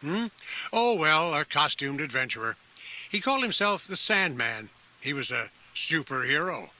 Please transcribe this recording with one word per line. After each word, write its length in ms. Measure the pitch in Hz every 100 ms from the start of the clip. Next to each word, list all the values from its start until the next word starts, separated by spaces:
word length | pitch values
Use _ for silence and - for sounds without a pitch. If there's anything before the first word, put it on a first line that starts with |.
Hmm? 260 | 143 185 233 - - - -
Oh, 240 | - 240 226
well, 380 | 156 156 170
a 100 | 151
costumed 560 | 151 147 147 - 139 139
adventurer. 560 | 151 127 127 117 113 110 - - - - -
He 100 | 208
called 220 | 196 269
himself 440 | 247 - 208 202 -
the 100 | 185
Sandman. 760 | - 214 185 127 117 113 107 - - -
He 120 | 123
was 180 | 143 120
a 200 | 123 113 - -
superhero. 960 | - - 160 131 135 123 143 175 160 87